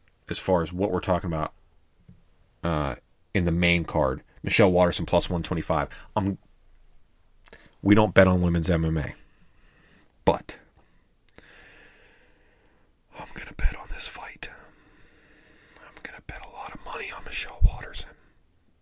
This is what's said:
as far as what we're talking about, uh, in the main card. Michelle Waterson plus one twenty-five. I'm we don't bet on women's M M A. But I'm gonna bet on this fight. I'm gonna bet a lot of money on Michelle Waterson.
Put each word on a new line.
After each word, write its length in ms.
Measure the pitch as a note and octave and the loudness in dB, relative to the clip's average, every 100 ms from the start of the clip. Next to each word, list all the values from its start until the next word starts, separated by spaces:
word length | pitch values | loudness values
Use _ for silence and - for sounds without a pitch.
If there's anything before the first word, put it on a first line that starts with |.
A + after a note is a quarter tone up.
| _ _ - | _ _ -10
as 120 | E2+ | -6
far 200 | - F2 | 0 0
as 120 | D#2+ | 0
what 180 | F2+ G2 | -4 -2
we're 80 | F2+ | -2
talking 300 | - F2 F2 | 0 -2 -2
about, 240 | D#2+ D#2 - _ _ _ _ - - _ _ _ _ | -4 -6 -10 _ _ _ _ -20 -20 _ _ _ _
uh, 320 | E2+ D2+ C#2+ - _ _ _ | -4 -2 -2 -6 _ _ _
in 120 | F#2+ | 0
the 80 | F2 | 0
main 320 | E2+ F2 F2 | 2 2 2
card. 400 | D#2+ D#2+ C2+ C2 - - | 0 0 0 -2 -10 -12
Michelle 300 | F#2+ - G2 | 0 4 6
Waterson 340 | F2 F2 - E2 | 6 4 2 0
plus 240 | F2 - | 0 0
one 140 | F2 | -4
twenty-five. 440 | - E2 - D#2+ C#2+ - - G#2+ | -2 -4 -2 -2 -2 -10 -8 -2
I'm 220 | G2 F#2 _ _ _ - - - - _ _ _ - - - _ | -2 -4 _ _ _ -20 -20 -20 -20 _ _ _ -20 -20 -20 _
we 100 | G2+ | 4
don't 200 | G#2 G#2+ | 4 6
bet 120 | G2 F#2 | 6 6
on 140 | F#2 | 6
women's 300 | F2 E2+ E2+ | 2 2 2
M 160 | E2 D#2+ | 0 0
M 100 | D#2+ | -2
A. 160 | C2+ - - _ - _ - _ _ _ _ _ | -4 -10 -20 _ -20 _ -20 _ _ _ _ _
But 320 | - - - - _ _ _ _ _ _ _ - - - - - - _ _ _ _ _ _ _ _ _ _ _ _ - | 0 0 -4 -20 _ _ _ _ _ _ _ -20 -20 -20 -20 -20 -20 _ _ _ _ _ _ _ _ _ _ _ _ -20
I'm 100 | - | -16
gonna 180 | - - - | -16 -14 0
bet 180 | - - | 2 2
on 120 | - | -8
this 180 | - - | -8 -8
fight. 400 | - - - - - - _ _ _ - _ _ - _ _ - - | -10 -16 -14 -16 -16 -20 _ _ _ -20 _ _ -20 _ _ -20 -20
I'm 260 | - - | -20 -20
gonna 200 | - - - | -18 -18 -18
bet 140 | - - | -16 -16
a 40 | |
lot 220 | - - | -14 -14
of 80 | - - | -14 -12
money 260 | - - | -12 -12
on 80 | - | -12
Michelle 360 | - - - - | -10 -8 -10 4
Waterson. 500 | - - - - - - _ _ _ _ _ _ | 4 4 -10 -14 -14 -20 _ _ _ _ _ _